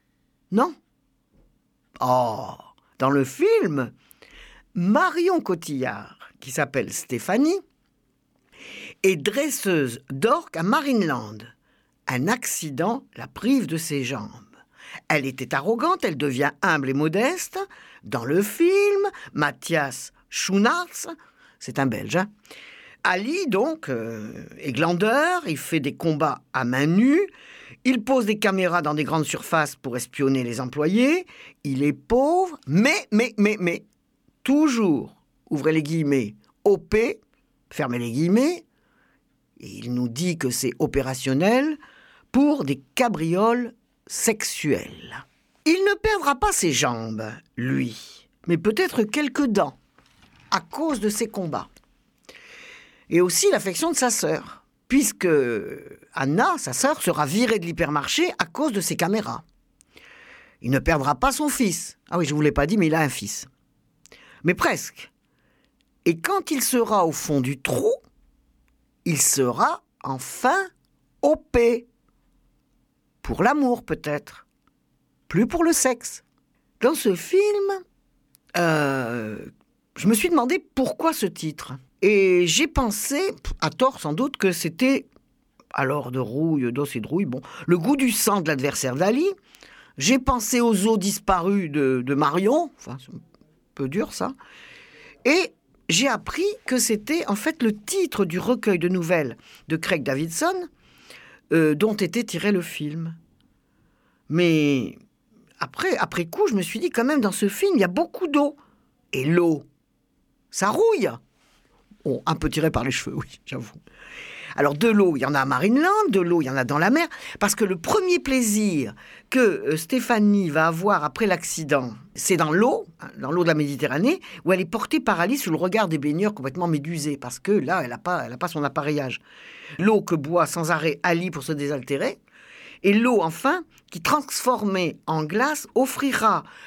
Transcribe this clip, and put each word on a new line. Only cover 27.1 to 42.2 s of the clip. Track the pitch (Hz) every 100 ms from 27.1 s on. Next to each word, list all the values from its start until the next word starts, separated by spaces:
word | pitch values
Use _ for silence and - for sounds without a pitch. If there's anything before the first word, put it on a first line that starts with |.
| 311 403 - - - - -
il | 247 254
pose | 214 262 214
des | 214
caméras | 214 190 180 175
dans | 151
des | 151
grandes | 147 160 147
surfaces | 151 - 165 143 -
pour | 135 120
espionner | 123 - 135 135
les | 123 117
employés, | 127 143 151 202 254 349 359 - - -
il | 147 131
est | 147
pauvre, | 135 - 240 277 359 381 294 -
mais, | 156 226 403 294
mais, | 208 - 208
mais, | 208 214
mais, | 175 170 - _ _ _ _ _
toujours, | - 285 311 233 202 139 - - _ _ _
ouvrez | 151 143
les | 160
guillemets, | 147 165 147 139 104 - _ _
O | - 196
P, | - 214 233 - _ _ _ _ _
fermez | - 139 120
les | 120
guillemets, | 120 170 208 285 359 - _ _ _ _ _ _ _ _ _
et | 104 98
il | 117 123
nous | 123
dit | 117 180 165
que | 127
c'est | 123 131 -
opérationnel, | 151 143 131 131 139 135 185 247 294 302 - - - _